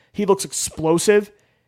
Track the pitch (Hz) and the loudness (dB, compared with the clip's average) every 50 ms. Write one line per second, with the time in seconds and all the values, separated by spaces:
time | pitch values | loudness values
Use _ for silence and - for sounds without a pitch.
0 | _ _ _ - 208 190 196 190 - 151 - - - - - - 156 160 165 170 | _ _ _ -6 0 0 0 0 0 -8 -8 -8 -8 -8 -8 -4 0 0 0 2
1 | - - 208 208 208 - _ _ _ _ _ _ _ | 2 2 2 2 2 -2 _ _ _ _ _ _ _